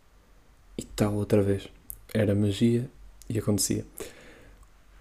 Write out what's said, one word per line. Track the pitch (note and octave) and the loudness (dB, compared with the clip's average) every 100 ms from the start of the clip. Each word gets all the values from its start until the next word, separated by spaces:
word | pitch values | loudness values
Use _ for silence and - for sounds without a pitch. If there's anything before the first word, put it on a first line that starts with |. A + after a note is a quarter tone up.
| _ - _ - - - - - | _ -20 _ -20 -20 -20 -16 -14
e | |
tal | - - G#2+ | -10 -2 0
outra | G#2 G2+ G#2+ | 0 2 2
vez. | G2 G2 - - - - - | 4 0 -4 -18 -20 -20 -6
Era | A2 G#2+ | 0 2
magia, | G2+ G#2 G2+ A#2 A#2 C3+ - - - - | 2 2 2 2 2 -2 -10 -20 -16 -6
e | A2 | -4
acontecia. | G#2+ G2+ - G#2+ - - - - - - - - - - - - | 0 0 0 -2 -6 -14 -16 -16 -20 -20 -20 -20 -20 -20 -20 -20